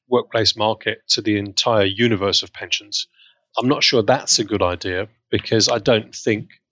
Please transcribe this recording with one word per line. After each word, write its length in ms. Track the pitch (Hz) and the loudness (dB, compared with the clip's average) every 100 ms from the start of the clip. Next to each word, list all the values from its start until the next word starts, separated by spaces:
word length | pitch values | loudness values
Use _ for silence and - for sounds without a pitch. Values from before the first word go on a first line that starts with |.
| _ | _
workplace 480 | 123 - 117 104 113 | -2 0 0 0 0
market 420 | 107 110 - 107 - | 0 0 -4 -6 -4
to 120 | - | -2
the 160 | 107 104 | 0 -2
entire 480 | 101 98 - 110 | -2 -2 0 2
universe 580 | 98 98 120 104 98 98 | 2 2 2 2 0 0
of 120 | 92 | -4
pensions?" 520 | - 92 - 104 - - _ _ _ _ - | -10 -8 -8 -6 -8 -10 _ _ _ _ -2
I'm 120 | 123 | 0
not 160 | 143 | 2
sure 180 | - 131 | 2 2
that's 360 | 104 127 - - | 2 0 0 -2
a 60 | |
good 180 | 104 104 | 0 0
idea, 460 | 90 90 98 90 107 _ _ | 0 -2 -4 -6 -6 _ _
because 380 | 107 - 113 98 | -4 0 0 2
I 100 | 120 | 0
don't 360 | 107 113 113 | 2 2 0
think 360 | - - 107 113 _ _ | -6 -2 -2 -4 _ _